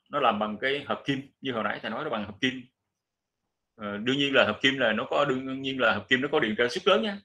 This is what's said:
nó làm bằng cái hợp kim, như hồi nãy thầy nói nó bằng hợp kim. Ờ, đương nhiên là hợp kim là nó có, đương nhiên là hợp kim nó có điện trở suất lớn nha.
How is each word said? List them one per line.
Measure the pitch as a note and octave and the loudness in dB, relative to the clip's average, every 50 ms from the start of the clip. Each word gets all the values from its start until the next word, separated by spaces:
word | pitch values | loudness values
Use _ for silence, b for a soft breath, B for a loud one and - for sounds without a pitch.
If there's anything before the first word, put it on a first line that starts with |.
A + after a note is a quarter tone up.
| _ _ | _ _
nó | - C#3+ | -4 0
làm | C3+ A#2+ A2 G#2 | 2 2 2 2
bằng | G#2+ G#2+ G#2+ G2+ | -2 -4 -4 -4
cái | B2+ C3 C#3 C#3+ C#3 | -2 -2 -2 -2 -4
hợp | - - - - | -4 -6 -4 -2
kim, | - C#3 C3 C3+ - _ _ | -4 -4 -4 -6 -10 _ _
như | - C3+ B2 | -8 -6 -4
hồi | A2+ G#2 | -2 -2
nãy | G#2 A2 - - | -2 -4 -4 -6
thầy | A2+ | -6
nói | A2 B2 D3+ | -6 -6 -6
nó | D#3 | -4
bằng | A#2+ A2 G#2 | -4 -6 -6
hợp | G2 G2+ - | -8 -6 -2
kim. | - C3 B2+ C3 B2 - _ _ _ _ _ _ _ _ _ _ _ _ _ _ _ _ _ _ _ _ _ | -2 -2 -2 -4 -10 -16 _ _ _ _ _ _ _ _ _ _ _ _ _ _ _ _ _ _ _ _ _
Ờ, | - G#2+ G#2 G2+ G2+ | -10 -8 -6 -6 -4
đương | G#2+ B2 C3 | -2 -2 0
nhiên | C#3+ C#3+ C#3 C3+ | 0 0 4 6
là | B2+ G#2+ | 6 6
hợp | G2+ G#2 - - | 6 4 2 2
kim | C3+ C3+ C3+ | 2 2 4
là | B2+ A2+ G#2+ | 2 2 2
nó | G#2+ B2+ - | 0 -2 -2
có, | E3 D3+ D3 | 0 0 2
đương | C#3+ C3+ C3 C3 C3 C3 C3+ C3+ | 2 0 -2 -4 -6 -8 -6 -6
nhiên | C3+ C3+ C3 | -6 -2 2
là | B2 A2+ G#2+ | 2 2 2
hợp | G#2 G#2 - | 0 2 2
kim | C3 B2+ | 2 2
nó | C3 D3 - | 2 0 0
có | A2+ | 0
điện | - G#2+ G#2+ G#2+ | 0 0 2 0
trở | A#2+ A#2+ | 0 0
suất | - F#3 - | 0 0 2
lớn | G3+ F#3+ G#3+ A3+ | 4 4 4 2
nha. | G#3+ G3+ G3+ - | -2 -6 -8 -12